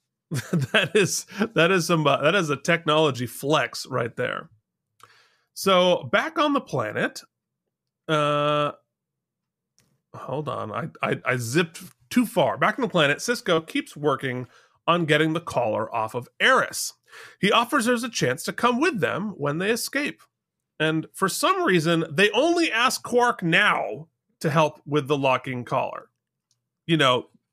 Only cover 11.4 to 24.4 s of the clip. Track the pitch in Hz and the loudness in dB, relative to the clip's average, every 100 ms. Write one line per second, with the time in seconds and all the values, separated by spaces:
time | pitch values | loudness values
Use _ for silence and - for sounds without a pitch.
11.4 | 117 135 175 - - _ _ - 240 - | 0 0 0 -4 -20 _ _ 0 0 2
12.4 | 139 101 170 214 233 180 143 143 - 240 | 0 2 0 0 -2 2 2 2 -2 -4
13.4 | - 165 160 277 - - 147 135 135 123 | 0 0 0 -6 -6 -4 -2 -2 -2 -6
14.4 | 123 _ _ _ - 170 160 151 160 160 | -10 _ _ _ -2 0 2 2 2 0
15.4 | 160 - 120 104 110 113 110 127 123 _ | -4 -2 -2 -2 -2 -4 -4 -6 -10 _
16.4 | 214 262 147 - - - _ - - - | 2 2 2 -4 -10 -10 _ -20 -20 -4
17.4 | 196 214 233 294 226 247 247 - 139 127 | 0 2 2 0 0 0 -2 -2 -2 -2
18.4 | - - 240 240 330 262 120 110 208 185 | -6 -2 0 2 0 0 -2 -2 -6 -6
19.4 | 143 151 196 233 - 269 294 - _ _ | -6 -4 -2 -4 -4 -4 -6 -8 _ _
20.4 | _ _ _ _ 156 160 156 - 190 - | _ _ _ _ 0 0 -4 -2 -2 0
21.4 | 302 381 349 180 156 170 160 143 202 214 | 0 2 2 2 2 0 0 2 2 4
22.4 | 311 339 320 220 247 - - 240 240 233 | 2 2 0 2 0 0 -2 2 2 0
23.4 | 175 175 202 151 - 113 156 _ _ _ | 2 4 4 2 -2 -8 -14 _ _ _